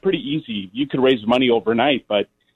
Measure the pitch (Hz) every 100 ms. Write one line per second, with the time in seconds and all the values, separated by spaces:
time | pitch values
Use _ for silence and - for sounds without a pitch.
0 | 190 165 131 156 123 104 92 113 143 139
1 | 131 123 104 123 127 113 110 117 139 120
2 | - 104 101 _ _